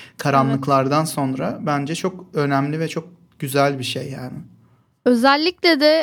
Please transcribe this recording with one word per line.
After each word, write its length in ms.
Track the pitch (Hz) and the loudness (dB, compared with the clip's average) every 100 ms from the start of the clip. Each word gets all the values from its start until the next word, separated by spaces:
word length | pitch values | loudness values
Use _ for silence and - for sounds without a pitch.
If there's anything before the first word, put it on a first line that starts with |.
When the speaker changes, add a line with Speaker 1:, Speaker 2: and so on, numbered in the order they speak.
| - - | -18 -6
Speaker 1:
karanlıklardan 800 | 147 135 135 139 139 135 135 147 | 0 2 2 0 2 2 2 0
Speaker 2:
Evet. 100 | 156 | 0
Speaker 1:
sonra 500 | 151 135 131 190 117 | -2 -4 -4 -6 -6
bence 340 | 151 143 143 165 | -4 -4 -4 -4
çok 300 | 185 185 - | -6 -8 -8
önemli 460 | 156 143 139 143 156 | -4 0 0 0 -4
ve 80 | 160 | -6
çok 200 | 165 - - _ _ | -6 -12 -16 _ _
güzel 400 | 139 139 139 139 | -2 2 2 0
bir 40 | |
şey 260 | 120 135 143 | -6 -6 -8
yani. 280 | 131 127 - - - _ _ _ _ 247 | -10 -12 -14 -16 -20 _ _ _ _ 0
Speaker 2:
Özellikle 760 | 240 269 285 330 359 349 294 | 4 4 2 0 2 2 4
de, 200 | 302 320 | 4 4